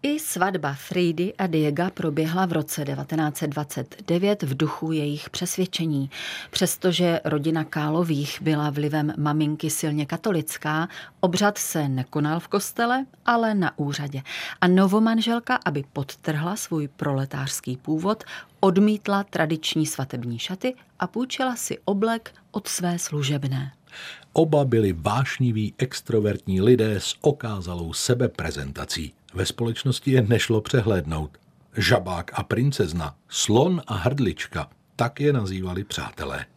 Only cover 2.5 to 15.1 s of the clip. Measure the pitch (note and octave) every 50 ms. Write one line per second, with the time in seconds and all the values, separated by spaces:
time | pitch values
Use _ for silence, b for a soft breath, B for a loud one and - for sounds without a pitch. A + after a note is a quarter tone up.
2.5 | E3 D#3+ D3 - - - D3 C#3 C#3 C3 C#3 - D#3+ D#3 D#3 D3+ C#3+ - E3 D3+
3.5 | C#3 D3+ C#3+ C#3 - C3 B2+ - - - - - E3+ F3 F#3+ G3+ G#3 G3+ F3+ C3+
4.5 | C3 C3 D#3+ D3 - - D#3+ D#3+ D#3+ D#3 D3 D3 D3 D3+ - - - - F3+ F3
5.5 | - - F#3 F#3 - - E3 D#3+ D3 C#3 C3+ C3+ B B B B B B B B
6.5 | - - G3 E3+ - - - F#3 E3+ E3 F3+ E3+ E3+ - - D#3 D3+ D3 C#3+ D#3+
7.5 | D#3+ D#3+ D#3 D3+ - D#3 D3+ D3+ D3+ E3+ F3 E3 D3+ C#3 D3 C#3+ - - - D#3+
8.5 | D#3 D3 D3+ D3+ C#3+ D3 D3 D3+ D3+ D#3 D3 D3+ - - D3 D3+ D3 D#3 D3+ D3
9.5 | D3+ D3+ - D#3 - - - D#3 D3 D3+ D3 C#3 E3 E3 - A3 F#3+ D#3+ D3+ -
10.5 | - - - D3+ D3+ D#3 E3 F3+ B B B B B _ - F3+ E3+ F#3 G#3 G3+
11.5 | G#3 - - - - E3 D3 C#3 C3 C3 B2+ - - D3+ D3 D3 D#3 E3+ - -
12.5 | - G3+ - - - - A#3 A#3 B3 C4 C4+ - - _ _ - A#3+ A#3 A#3 A3
13.5 | G#3+ G3+ F3+ D3 - - D3 C#3+ C#3+ - D3 C#3 C#3 - C#3 B B B B B
14.5 | B B - F3+ F3+ F#3+ G3 F#3+ G3 A3 A3+ A3+